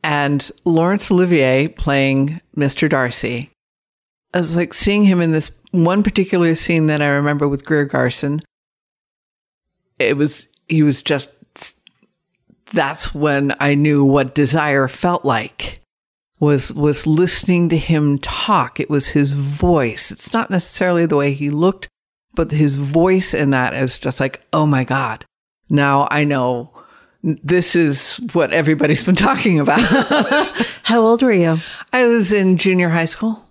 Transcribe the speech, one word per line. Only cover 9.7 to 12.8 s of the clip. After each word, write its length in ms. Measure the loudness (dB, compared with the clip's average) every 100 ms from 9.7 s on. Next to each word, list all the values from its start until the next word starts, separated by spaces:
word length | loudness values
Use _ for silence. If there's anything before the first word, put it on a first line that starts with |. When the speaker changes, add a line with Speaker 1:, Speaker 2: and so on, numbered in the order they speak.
| _ _ _
Speaker 1:
It 200 | -2 0
was, 300 | -2 -4 -18 _ _
he 140 | 2
was 180 | 2 0
just, 300 | -2 -4 -4 _ _ -12 -12 _ _ _ _ _ _ _ _ _ -8
that's 400 | -4